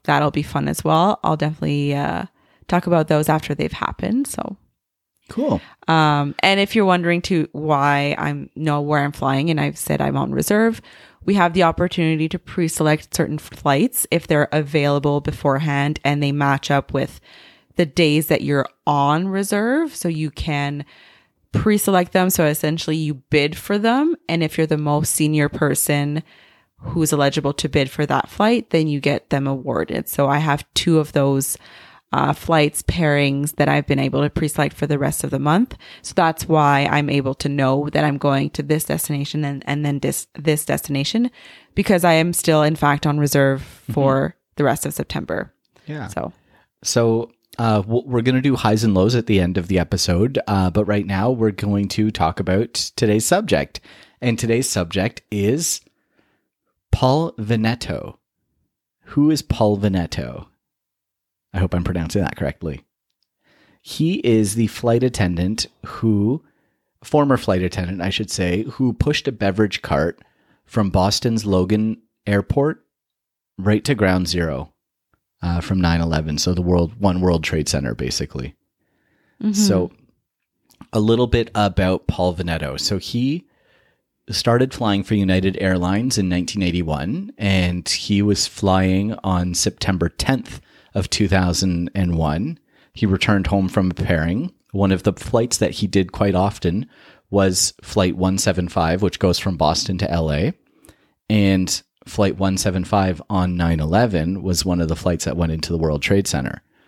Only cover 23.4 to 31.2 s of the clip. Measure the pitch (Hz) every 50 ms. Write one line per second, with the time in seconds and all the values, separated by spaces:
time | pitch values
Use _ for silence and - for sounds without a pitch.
23.4 | 143 147 160 - - - 202 208 202 226 240 262 294 320 339 - _ - 165 170
24.4 | 165 156 - - 160 156 156 151 151 151 147 151 151 - - - 156 151 156 151
25.4 | 147 143 - - 156 143 135 - - - 147 143 143 147 147 156 - _ _ -
26.4 | _ _ _ _ _ _ _ _ - - - 170 160 147 - 147 143 139 139 151
27.4 | 139 139 143 - - 151 135 151 139 135 - - 151 143 143 135 - - - -
28.4 | 208 220 240 240 208 - - 165 156 156 147 143 131 143 143 - - _ - 139
29.4 | 135 139 139 135 123 131 123 - 80 - - - - - - - 143 135 139 147
30.4 | 156 156 143 147 - _ _ - - 180 165 156 151 147 - 147